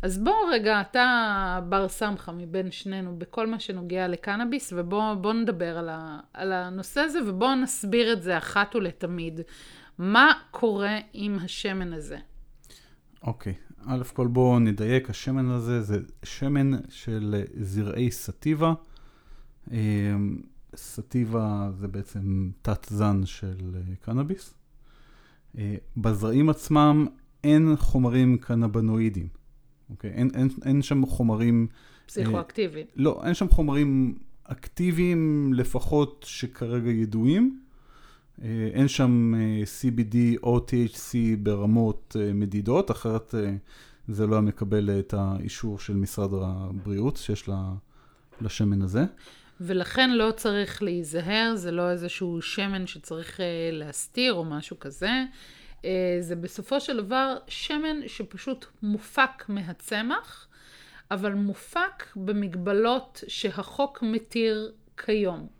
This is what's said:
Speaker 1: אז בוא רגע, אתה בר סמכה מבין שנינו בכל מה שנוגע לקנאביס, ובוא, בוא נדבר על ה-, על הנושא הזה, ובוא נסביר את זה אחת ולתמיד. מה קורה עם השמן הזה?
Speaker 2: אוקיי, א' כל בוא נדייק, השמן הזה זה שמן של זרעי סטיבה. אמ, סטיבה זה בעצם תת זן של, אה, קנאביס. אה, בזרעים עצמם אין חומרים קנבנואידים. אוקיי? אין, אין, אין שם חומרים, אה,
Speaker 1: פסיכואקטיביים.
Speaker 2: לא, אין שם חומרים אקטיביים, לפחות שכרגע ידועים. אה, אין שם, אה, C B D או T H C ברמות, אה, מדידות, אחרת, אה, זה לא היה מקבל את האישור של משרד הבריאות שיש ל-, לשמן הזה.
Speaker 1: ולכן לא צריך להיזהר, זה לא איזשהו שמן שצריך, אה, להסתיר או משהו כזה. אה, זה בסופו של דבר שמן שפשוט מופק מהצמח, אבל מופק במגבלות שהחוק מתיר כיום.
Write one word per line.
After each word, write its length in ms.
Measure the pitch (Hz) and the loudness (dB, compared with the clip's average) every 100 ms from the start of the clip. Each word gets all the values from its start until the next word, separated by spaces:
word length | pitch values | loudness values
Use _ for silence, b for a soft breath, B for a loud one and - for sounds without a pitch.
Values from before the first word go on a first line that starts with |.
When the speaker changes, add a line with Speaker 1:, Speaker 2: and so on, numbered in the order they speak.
Speaker 1:
אז 160 | 190 190 | -4 -2
בוא 160 | 220 427 381 | 2 2 4
רגע, 280 | 254 208 214 | 2 2 0
אתה 800 | 196 254 247 247 220 202 190 185 175 | 0 2 4 4 2 0 0 -2 0
בר 200 | 196 190 | 0 0
סמכה 440 | - 214 196 - | -2 -4 -4 -8
מבין 380 | 170 175 180 185 | -10 -6 -4 -4
שנינו 480 | - 196 190 185 175 | -6 -8 -6 -6 -8
בכל 280 | 175 - 220 | -8 -4 -4
מה 140 | 226 | -4
שנוגע 480 | - 185 175 180 185 | -6 -8 -4 -2 -2
לקנאביס, 640 | 170 - 208 240 269 - 175 | -4 -4 -4 -2 -4 -4 -6
ובוא, 380 | 175 202 214 | -2 0 0
בוא 180 | 208 196 | 0 0
נדבר 460 | 226 220 180 170 165 | 0 0 -2 -4 -4
על 100 | 170 | -6
ה-, 320 | 160 160 151 - | -8 -10 -14 -16
על 180 | - 190 | -8 -4
הנושא 480 | 185 180 185 185 - | -2 -4 -8 -6 0
הזה, 180 | 311 311 226 | 0 0 -2
ובוא 280 | 185 247 | 0 2
נסביר 580 | 262 262 - 202 233 226 | 2 0 -4 0 2 2
את 100 | 226 | 0
זה 160 | 175 170 | 0 -2
אחת 380 | - 202 202 233 | 0 0 0 0
ולתמיד. 640 | 185 - 175 175 165 160 170 B B B B - | -4 -6 -8 -6 -8 -10 -12 B B B B -6
מה 340 | 180 220 294 302 - | 2 6 8 6 0
קורה 480 | - 233 202 202 214 214 | -2 0 0 -2 -4 -8
עם 260 | - 208 196 | -8 -4 -4
השמן 480 | 175 - 202 190 180 | -6 -6 -6 -4 -6
הזה? 260 | 165 143 147 - - - - b b b b _ - | -8 -10 -14 -16 -18 -20 -20 b b b b _ -10
Speaker 2:
אוקיי, 320 | - 110 - 92 - - - | -8 -6 -8 -10 -12 -18 -6
א' 160 | 131 127 | -4 -4
כל 140 | - 123 | -2 2
בוא 340 | 123 127 123 | 4 6 8
נדייק, 500 | 113 104 107 131 131 | 6 4 2 2 0
השמן 400 | 104 - 131 127 | -8 -4 0 0
הזה 320 | 123 117 120 | 0 0 -2
זה 160 | 101 104 - - | 0 -2 -4 -14
שמן 480 | - - 139 143 139 135 - | -14 -4 0 2 2 2 -4
של 480 | - - 110 104 104 101 - | -12 -6 -4 -2 -2 -2 -6
זרעי 500 | 98 98 104 92 123 | -4 -2 -2 0 -2
סטיבה. 640 | 120 - - 151 156 165 160 b b b b b b b b - | -2 -10 -4 -2 2 2 0 b b b b b b b b -8
אמ, 680 | 117 107 104 101 101 101 - - - - - | -2 0 2 2 0 -2 -4 -10 -20 -20 -18
סטיבה 960 | - - - 127 113 113 107 104 101 95 | -14 -12 -4 -2 0 0 -2 -2 -4 -6
זה 100 | 98 | -8
בעצם 640 | 95 98 104 98 95 95 98 | -8 -8 -6 -2 0 -2 -4
תת 240 | - 101 - | -2 -4 -2
זן 300 | 101 104 101 95 | 0 2 2 0
של, 300 | - 98 92 92 92 | -6 -10 -8 -8 -8
אה, 180 | 90 92 | -8 -8
קנאביס. 540 | - 120 143 190 - - _ - b b b b b b b - | -4 -2 -2 -4 -8 -20 _ -20 b b b b b b b -8
אה, 160 | 104 101 - - | -6 -6 -8 -4
בזרעים 520 | 110 104 110 123 156 | 0 0 2 4 4
עצמם 580 | 151 - 151 147 151 151 - - _ | 2 2 6 6 6 2 -2 -20 _
אין 320 | 147 151 160 151 | 4 6 6 6
חומרים 640 | - 135 123 123 127 123 | 6 6 4 6 6 4
קנבנואידים. 880 | - 120 117 110 110 110 113 98 85 - - - - _ _ | 2 2 2 2 2 4 2 0 -6 -10 -20 -20 -20 _ _
אוקיי? 200 | 101 107 | -12 -10
אין, 200 | - 127 | 0 0
אין, 140 | 127 131 - | 4 0 0
אין 180 | 135 139 | 0 2
שם 240 | 135 143 131 | 4 2 2
חומרים, 600 | - 120 107 117 117 113 | 2 2 4 4 4 2
אה, 60 | b b b b | b b b b
Speaker 1:
פסיכואקטיביים. 800 | - - 208 165 - 190 156 - - | -4 0 0 -2 -4 -4 -4 -12 0
Speaker 2:
לא, 260 | 143 - | 2 2
אין 100 | - | 0
שם 140 | 175 185 | 0 8
חומרים 640 | - 151 139 147 135 127 - - - | 8 8 4 4 4 2 -2 -12 -16
אקטיביים, 1080 | - 131 - - 180 165 180 175 160 151 139 127 | -12 -12 -12 -2 0 2 2 2 2 2 2 2
לפחות 680 | 123 127 - 151 143 - - | 2 0 2 2 2 -2 -16
שכרגע 600 | - 123 - 120 120 117 | -8 -10 -6 -4 -2 0
ידועים. 720 | 113 110 110 117 180 247 262 - b b b b b b - | 0 0 2 4 6 4 2 -16 b b b b b b -12
אה, 260 | 113 113 110 | -6 -2 -2
אין 160 | 113 135 | 2 2
שם, 460 | - 131 123 117 113 | 4 4 6 4 4
אה, 260 | 110 107 | 2 0
C 340 | 104 - 131 117 | -2 -2 -2 0
B 160 | 110 | 2
D 20 | 117 120 117 | 4 4 4
או 160 | 120 120 | 2 2
T 340 | 117 123 117 | 2 2 0
H 40 | - | -2
C 120 | - 123 113 110 | -4 0 2 2
ברמות, 760 | 104 104 104 113 113 104 - 110 | 2 2 4 4 4 0 -4 -4
אה, 120 | 104 | 0
מדידות, 580 | 101 101 104 104 143 196 | 0 0 -2 2 2 2
אחרת, 440 | 113 117 110 - | -2 -2 -2 -2
אה, 200 | 117 104 98 - b b b - | -4 -2 -4 -10 b b b -8
זה 180 | 104 107 | 0 2
לא 80 | |
היה 60 | 110 | 4
מקבל 500 | 104 - 101 107 101 101 | 4 0 0 2 2 0
את 160 | 95 104 | 0 -2
האישור 600 | 98 95 - - 113 104 | -2 -2 -6 -6 -6 -6
של 160 | - | -2
משרד 360 | 101 98 - 101 95 | -2 0 -2 -2 0
הבריאות 760 | 92 92 95 95 95 98 120 151 | -2 -4 -6 -6 -4 0 0 -2
שיש 320 | - 104 - | -4 -6 -4
ל-, 40 | 98 95 95 _ b b b b - | -6 -4 -8 _ b b b b -10
לשמן 420 | 110 - 107 101 | -8 0 2 2
הזה. 220 | 95 104 180 - B B B _ | 2 0 0 -2 B B B _
Speaker 1:
ולכן 500 | 175 185 175 - 262 | -4 -4 -2 2 4
לא 200 | 240 220 220 | 4 2 0
צריך 460 | 226 202 202 - | -2 0 -2 -4
להיזהר, 720 | 202 175 156 160 170 214 226 226 | -4 -4 -4 -6 -2 0 0 0
זה 140 | 175 | -2
לא 180 | 170 175 | -2 0
איזשהו 520 | 180 175 - 185 170 | -2 -4 -6 -4 -4
שמן 440 | - - 202 196 180 | -4 -4 -2 -4 -6
שצריך, 540 | 160 - 160 165 - | -10 -12 -12 -12 -6
אה, 40 | 180 170 165 | -4 -2 -4
להסתיר 600 | 160 151 - - - 254 | -4 -8 -10 -8 0 0
או 100 | 190 | 0
משהו 340 | 165 147 - - | -4 -6 -8 -12
כזה. 460 | 139 143 190 254 254 B B B B B | -14 -6 -2 -2 -4 B B B B B
אה, 320 | - 185 180 175 | -4 -2 0 -2
זה 160 | 170 170 | -4 -8
בסופו 440 | 170 - 196 277 | -8 -12 -4 -4
של 160 | 277 247 | -2 -6
דבר 400 | 202 262 269 262 - | -2 -2 -2 -4 -10
שמן 500 | - - 302 311 302 - | -12 -6 -4 -4 -4 -8
שפשוט 600 | - 208 190 - 262 - _ | -10 -12 -10 -8 -8 -10 _
מופק 640 | 208 214 - - 262 - - | -4 -4 -4 0 0 0 -8
מהצמח, 960 | 202 175 180 - 214 226 359 466 - - B B B B B B | -8 -8 -12 -6 -4 -2 -4 -6 -20 -20 B B B B B B
אבל 220 | 196 202 | -4 -2
מופק 720 | 202 202 202 - 339 370 381 - 202 | -2 -2 -4 -6 -2 -2 -4 -16 -10
במגבלות 1080 | 190 208 202 175 180 202 226 254 247 - - | -4 -2 -2 -4 0 2 2 0 -4 -18 -12
שהחוק 760 | - 208 196 196 - 277 - | -6 -4 -4 -10 -2 -4 -2
מתיר 720 | 220 220 220 240 226 214 220 - _ - - | -2 -2 -2 0 0 0 -6 -14 _ -12 -2
כיום. 400 | 214 196 170 151 - | 2 2 -2 -10 -18